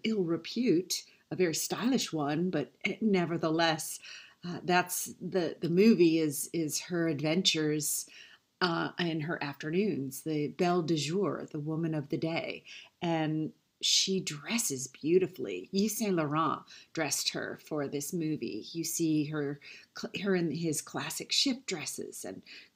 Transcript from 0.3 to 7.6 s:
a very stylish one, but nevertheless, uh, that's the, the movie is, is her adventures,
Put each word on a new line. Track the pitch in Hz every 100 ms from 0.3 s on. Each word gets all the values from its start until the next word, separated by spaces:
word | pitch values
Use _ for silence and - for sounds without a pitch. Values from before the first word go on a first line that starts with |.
| 165 - 233 247 165 - - - _ _
a | 160
very | 175
stylish | 151 - 160 226 262 -
one, | 156 139 156 180
but | 156 131 _ 208 -
nevertheless, | 220 190 165 170 165 165 165 156 - - - - - _ 175
uh, | 170
that's | 165 180 175 - - -
the, | 180 185 160 -
the | -
movie | 175 220 180 170 160
is, | 156 139 -
is | 165 156 -
her | - 175 165
adventures, | 143 156 175 185 160